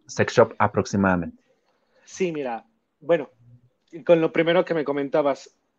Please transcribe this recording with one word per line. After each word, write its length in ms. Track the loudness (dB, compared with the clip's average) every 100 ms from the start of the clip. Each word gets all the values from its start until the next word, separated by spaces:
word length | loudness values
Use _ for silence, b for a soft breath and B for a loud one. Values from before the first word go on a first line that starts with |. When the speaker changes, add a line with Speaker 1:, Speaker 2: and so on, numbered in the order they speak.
| -12
Speaker 1:
sex 260 | -4 0
shop 200 | 4 2 2
aproximadamente? 840 | 0 0 -2 0 2 0 -2 -12 _ _ _ _ _ _ _
Speaker 2:
Sí, 260 | -6 -6
mira, 340 | -4 -8 -10 -12 _ _ _
bueno, 300 | -2 -2 -2 _ _ -20 _ _ _ -8 2
con 160 | 2
lo 100 | 2
primero 340 | 0 2 2 0
que 80 |
me 100 | -2
comentabas, 720 | -2 -4 -2 0 0 -2 -8 _ _